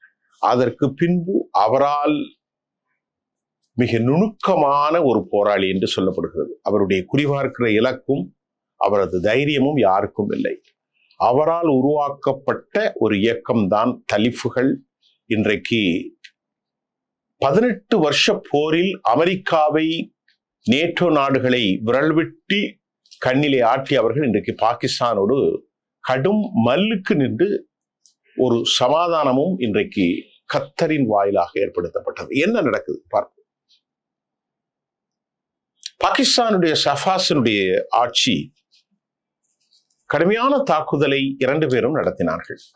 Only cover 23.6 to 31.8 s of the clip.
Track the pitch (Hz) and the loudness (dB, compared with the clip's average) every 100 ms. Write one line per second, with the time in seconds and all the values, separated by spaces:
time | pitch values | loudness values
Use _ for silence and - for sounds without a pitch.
23.6 | 113 135 139 131 113 123 143 104 107 113 | 2 2 0 0 0 0 0 0 -2 -2
24.6 | 110 123 131 - 123 104 101 135 87 - | -2 0 -4 -2 -2 0 0 2 0 -2
25.6 | - _ _ _ - 131 185 214 202 - | -8 _ _ _ -4 0 0 0 -2 0
26.6 | 120 147 208 220 - 170 131 110 196 - | 2 2 0 -2 -2 0 0 0 -2 -2
27.6 | - _ _ _ _ _ _ - 127 117 | -8 _ _ _ _ _ _ -2 0 0
28.6 | - - 127 156 175 165 143 127 147 - | 0 0 2 2 0 0 2 0 0 -2
29.6 | 120 101 101 104 87 95 - _ - 143 | -2 -2 -2 0 0 -2 -8 _ -6 -6
30.6 | 139 - 165 156 120 104 101 98 - - | -6 -4 -2 0 0 0 2 0 -2 -4
31.6 | - - | -4 -4